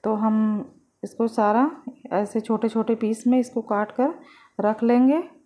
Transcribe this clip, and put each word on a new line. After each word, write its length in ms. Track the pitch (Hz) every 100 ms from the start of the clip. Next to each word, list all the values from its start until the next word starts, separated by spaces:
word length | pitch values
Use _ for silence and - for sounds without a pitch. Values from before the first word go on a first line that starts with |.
तो 100 | 214
हम 500 | 214 220 214 214 208 - - _ _
इसको 240 | 202 - 233
सारा 420 | 233 208 220 285 - - - -
ऐसे 280 | 185 202 220
छोटे 280 | 214 214 220
छोटे 260 | 220 220
पीस 320 | 226 214 220 247
में 120 | 254
इसको 240 | 240 240
काट 300 | 226 208 208
कर 220 | - 269 339 - - _ -
रख 240 | 202 220
लेंगे। 400 | 233 240 262 302 - -